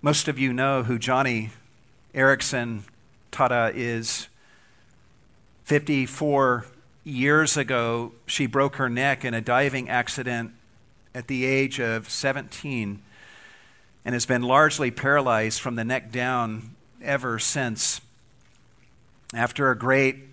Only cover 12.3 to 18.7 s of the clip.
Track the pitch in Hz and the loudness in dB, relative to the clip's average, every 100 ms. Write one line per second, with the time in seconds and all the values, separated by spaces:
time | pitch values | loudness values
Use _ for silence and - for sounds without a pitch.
12.3 | 135 - - 147 127 104 101 - - - | -2 -6 -10 -6 -4 -4 -6 -14 -20 -20
13.3 | - - - - - _ _ - 120 - | -20 -20 -20 -20 -20 _ _ -6 -4 0
14.3 | 123 123 135 151 147 131 117 135 147 131 | 0 4 4 4 2 -4 -2 2 2 2
15.3 | 113 110 110 131 117 113 131 113 123 123 | 2 0 -2 -4 -4 -2 -4 -4 -4 -2
16.3 | 127 113 110 110 - _ - - 139 127 | -2 -2 -6 -12 -20 _ -12 -4 -2 -2
17.3 | 113 - 147 123 110 - - - _ _ | -2 -2 0 -2 0 -2 -2 -8 _ _
18.3 | _ _ - - | _ _ -20 -20